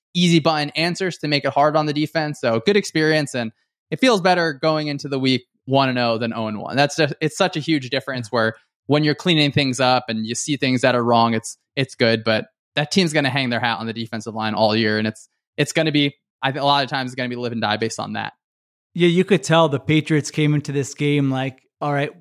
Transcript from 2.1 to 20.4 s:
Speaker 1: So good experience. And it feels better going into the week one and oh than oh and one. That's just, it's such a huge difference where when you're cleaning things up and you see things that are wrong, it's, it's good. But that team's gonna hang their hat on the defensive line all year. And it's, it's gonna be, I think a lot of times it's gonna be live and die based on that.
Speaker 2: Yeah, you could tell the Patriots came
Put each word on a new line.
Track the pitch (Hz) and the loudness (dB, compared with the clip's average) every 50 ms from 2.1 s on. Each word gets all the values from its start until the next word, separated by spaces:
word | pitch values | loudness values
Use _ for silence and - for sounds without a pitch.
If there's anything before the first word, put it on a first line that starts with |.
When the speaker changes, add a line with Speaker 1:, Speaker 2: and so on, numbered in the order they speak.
| - 165 156 151 151 - | -2 -4 -4 -4 -4 -4
Speaker 1:
So | - 123 113 117 - | -2 0 0 2 2
good | 202 202 | 2 2
experience. | 208 196 - - 160 156 156 156 156 147 - - | 2 0 -2 0 0 2 2 2 2 0 -2 -4
And | 123 117 110 - _ _ _ _ _ _ - | -6 -6 -6 -8 _ _ _ _ _ _ -12
it | 165 - | -4 0
feels | - 254 233 196 | 2 2 2 4
better | 165 190 180 175 170 165 | 4 2 2 2 2 -2
going | 143 135 - 156 156 156 151 147 | -2 -2 0 0 0 0 -2 -4
into | 143 139 - 143 | -6 -8 -6 -6
the | 139 135 | -4 0
week | 131 131 131 127 - _ _ _ _ | 0 2 0 0 -2 _ _ _ _
one | - 135 135 135 131 | 0 2 2 2 2
and | 127 127 | 2 0
oh | 120 117 113 110 | 0 0 0 0
than | 120 113 104 | -2 -4 -4
oh | 113 113 107 | -4 -6 -6
and | 107 101 | -6 -8
one. | - - 95 | -8 -4 0
That's | 131 143 143 - | 2 2 2 2
just, | - 156 139 160 - | 0 0 0 -2 -2
it's | 160 151 - - | -4 -2 0 0
such | 196 180 - | 0 0 -2
a | 160 | -4
huge | 139 - 160 147 127 123 | -2 -2 -2 -2 -2 -4
difference | 135 135 - - 131 127 117 - | -4 -6 -4 -6 -8 -8 -6 -2
where | - 117 110 110 110 - _ _ _ _ _ | 0 0 0 0 -2 -4 _ _ _ _ _
when | - 139 151 151 | 0 2 2 4
you're | 151 143 | 2 0
cleaning | - - 185 170 156 147 143 | 0 0 2 2 4 2 2
things | - 151 143 131 123 131 | 2 0 0 0 0 2
up | 131 127 127 123 - - | 2 2 2 2 0 -2
and | 113 110 110 | -6 -6 -4
you | 110 117 | -6 -6
see | - - - 147 127 | -6 -4 -4 -4 -2
things | 143 131 127 123 | 0 0 0 2
that | - 127 123 | 2 2 2
are | 123 | 2
wrong, | 117 120 120 117 117 117 | 2 2 4 4 4 4
it's, | 113 110 - - - - _ _ _ | 2 -2 -4 -8 -12 -18 _ _ _
it's | 139 131 - - | -6 -6 -4 -2
good. | - 127 113 117 113 110 | 0 2 2 2 2 0
But | 113 110 107 104 - _ _ _ _ - | 0 -2 -2 -2 -6 _ _ _ _ -6
that | 143 151 - | -4 -4 0
team's | - 196 185 160 | 0 0 0 2
gonna | 147 156 143 131 | 0 0 0 0
hang | 123 139 135 120 | -2 -2 -2 -2
their | 120 113 | -2 -2
hat | 123 117 113 - | -2 -2 -4 -4
on | 113 | -6
the | 113 | -8
defensive | 113 117 117 - - 113 - 113 104 | -8 -8 -10 -10 -10 -10 -10 -10 -8
line | 110 110 110 | -6 -4 -4
all | 107 98 110 107 107 | 0 2 2 2 4
year. | 113 113 107 107 107 | 2 2 0 0 0
And | 110 | -2
it's, | 110 110 - - _ _ _ _ _ _ | -2 -4 -8 -12 _ _ _ _ _ _
it's | - 147 - | -4 -4 0
gonna | - 165 160 156 | 0 0 0 2
be, | 143 147 143 143 - _ _ _ _ _ | 2 2 0 0 -2 _ _ _ _ _
I | - 135 | -4 -4
think | 127 - | -2 0
a | 139 | 0
lot | 139 143 139 139 | 2 2 2 0
of | 123 | -2
times | 143 135 127 127 | -4 -6 -6 -6
it's | 123 | -6
gonna | 131 127 123 | -8 -6 -6
be | 123 | -6
live | 120 123 117 | -6 -6 -6
and | 117 113 | -4 -4
die | 107 104 107 110 | -2 -2 -2 -2
based | 113 110 - - | -2 -4 -6 -6
on | 107 104 107 | -8 -8 -8
that. | 104 107 - - _ _ _ _ _ _ _ _ _ _ _ - | -8 -8 -10 -12 _ _ _ _ _ _ _ _ _ _ _ -2
Speaker 2:
Yeah, | 170 170 175 | 2 2 4
you | 170 180 185 | 4 4 2
could | - 208 160 | 4 2 0
tell | - - 160 165 165 151 | 2 4 4 4 4 4
the | 139 139 | 2 -2
Patriots | - - 156 156 147 - 160 147 135 - | 0 2 2 2 2 2 0 0 0 -2
came | - 156 | -2 0